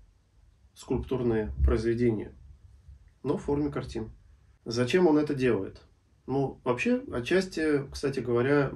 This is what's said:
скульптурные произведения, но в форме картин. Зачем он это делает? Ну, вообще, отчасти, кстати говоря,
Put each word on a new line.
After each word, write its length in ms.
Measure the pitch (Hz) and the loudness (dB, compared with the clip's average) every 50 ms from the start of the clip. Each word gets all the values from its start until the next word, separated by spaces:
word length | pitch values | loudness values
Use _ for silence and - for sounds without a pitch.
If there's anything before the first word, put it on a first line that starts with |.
| - _ _ _ _ _ _ _ _ _ _ _ _ _ _ | -20 _ _ _ _ _ _ _ _ _ _ _ _ _ _
скульптурные 800 | - - - 127 117 - - 131 123 120 120 110 110 104 104 - - - | -12 -6 -4 -4 -4 -2 -4 -4 -2 0 0 2 0 0 -2 -2 2 2
произведения, 680 | - 123 110 110 117 117 120 120 117 107 98 - - - - - - - - - - - - - - - - - - _ _ - | 4 4 2 2 0 0 2 2 2 2 0 -4 -8 -14 -20 -20 -20 -20 -20 -20 -20 -20 -20 -20 -20 -20 -20 -20 -20 _ _ -4
но 140 | 131 170 | -4 -4
в 40 | - | -2
форме 280 | - 147 143 143 147 139 | -2 -2 -2 -2 -2 -2
картин. 420 | 143 127 117 - - 110 110 - - - - - - - _ _ _ _ - | -4 -6 -8 -8 -8 -10 -10 -10 -14 -20 -20 -20 -20 -20 _ _ _ _ -10
Зачем 420 | 120 113 120 123 123 180 185 180 | -6 -2 -2 0 2 4 4 6
он 100 | 160 151 | 6 6
это 160 | 151 147 151 143 | 4 2 0 0
делает? 480 | 127 127 120 107 95 95 98 - - - _ _ _ _ _ _ _ _ | 0 2 2 2 0 -2 -6 -12 -16 -20 _ _ _ _ _ _ _ _
Ну, 340 | - 131 139 135 - - - - | -4 -2 -2 -2 -2 -4 -4 -2
вообще, 380 | 127 123 - - 240 247 254 - - | -2 -2 0 0 0 0 0 -2 -4
отчасти, 760 | - 123 120 - 170 190 185 - - 170 156 156 147 139 139 - | -8 -6 -2 0 2 0 0 0 -4 -2 0 0 0 0 -2 -4
кстати 280 | - - - 139 139 131 | -8 -6 -4 -4 -4 -4
говоря, 520 | 113 123 120 120 123 139 143 147 139 139 - | -2 0 0 2 2 4 4 2 2 0 -2